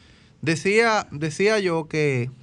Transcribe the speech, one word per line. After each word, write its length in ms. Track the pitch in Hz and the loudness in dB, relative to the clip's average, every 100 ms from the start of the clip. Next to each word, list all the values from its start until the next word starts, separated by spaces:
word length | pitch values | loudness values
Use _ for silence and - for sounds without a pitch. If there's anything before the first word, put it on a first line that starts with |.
| - - - _ | -20 -20 -20 _
Decía, 640 | 143 165 190 214 233 214 170 | -4 -2 2 2 4 2 -2
decía 480 | 147 156 156 202 220 | -6 -6 0 2 2
yo 300 | 185 165 156 | 0 -2 -2
que 420 | 156 147 127 120 - | -2 0 -2 -4 -10